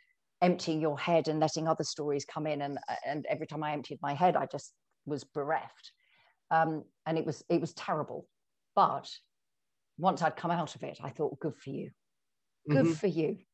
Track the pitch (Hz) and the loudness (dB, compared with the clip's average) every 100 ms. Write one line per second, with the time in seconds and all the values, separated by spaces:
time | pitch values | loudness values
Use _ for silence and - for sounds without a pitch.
0 | _ _ _ - 180 180 175 156 156 139 | _ _ _ 2 2 2 0 0 0 0
1 | - 165 156 156 156 156 160 160 147 - | 4 4 4 2 2 2 0 0 0 -4
2 | 147 143 - 160 151 143 143 139 - - | -2 -2 -4 -6 -2 -2 -4 -6 -6 -6
3 | 131 147 - 151 156 147 151 147 - - | -4 -6 -4 -6 -4 -6 -4 -6 -8 -8
4 | 143 143 180 151 139 147 - _ _ _ | -4 4 4 4 -2 -8 -12 _ _ _
5 | 143 143 - 151 139 156 - - - _ | -8 -6 -6 -6 -2 -4 -4 -20 -20 _
6 | _ _ _ _ - 160 160 156 - _ | _ _ _ _ 0 2 2 0 -8 _
7 | 160 160 160 - - 170 160 - - 160 | -2 -2 -2 -6 0 0 0 -6 -4 -4
8 | - - - _ _ _ _ 202 160 139 | -4 -8 -12 _ _ _ _ 4 4 2
9 | - - _ _ _ _ _ _ _ - | -8 -18 _ _ _ _ _ _ _ 0
10 | 185 156 156 - 170 175 151 - - - | 2 4 0 0 -2 0 -2 -8 -12 -10
11 | - - 151 143 160 - 135 139 - - | -12 -2 -2 -2 -6 -6 -10 -8 -10 -14
12 | _ _ _ _ _ _ 151 202 165 156 | _ _ _ _ _ _ 2 6 6 4
13 | 196 160 147 113 _ | 0 2 0 -2 _